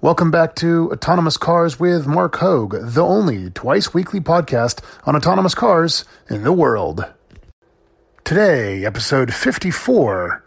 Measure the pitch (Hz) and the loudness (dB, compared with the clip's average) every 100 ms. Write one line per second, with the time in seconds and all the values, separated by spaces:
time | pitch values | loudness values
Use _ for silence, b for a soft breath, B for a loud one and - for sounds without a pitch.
0 | 151 165 170 160 165 - 170 170 165 131 | 2 2 2 2 0 0 0 0 0 -4
1 | - 180 160 151 - 170 170 131 180 175 | 0 0 0 -2 0 2 2 0 0 0
2 | 139 156 180 - 180 160 107 101 117 120 | 0 0 0 0 0 2 0 -6 -4 0
3 | 170 196 196 110 92 87 120 151 208 165 | 2 2 0 -2 -8 -8 -2 0 0 -4
4 | 185 202 156 170 170 123 120 - B B | -4 -6 0 0 2 0 -2 -4 B B
5 | - 147 147 190 185 - 233 175 165 - | -2 0 2 2 0 0 2 2 2 -2
6 | - b _ 110 110 180 143 113 87 - | -8 b _ -4 0 2 2 2 -2 -6
7 | - _ _ - - _ _ _ _ _ | -10 _ _ -20 -20 _ _ _ _ _
8 | _ _ - 165 208 147 104 98 101 107 | _ _ -2 2 4 2 0 -4 -4 -4
9 | - 139 123 110 254 - 185 160 - 247 | -2 0 0 -2 -2 -2 -4 -4 0 2
10 | 127 95 87 - | 2 0 -4 -6